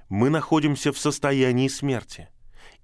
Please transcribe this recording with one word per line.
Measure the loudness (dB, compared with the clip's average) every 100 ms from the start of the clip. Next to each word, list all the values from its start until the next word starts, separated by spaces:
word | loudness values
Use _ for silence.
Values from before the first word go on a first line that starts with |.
| -6
мы | 0 2
находимся | 2 2 2 2 0 -2
в | -2
состоянии | -2 0 0 2 4 2 0
смерти, | -2 -4 -4 -6 -16 -18 -20 -20 -20 -20 -6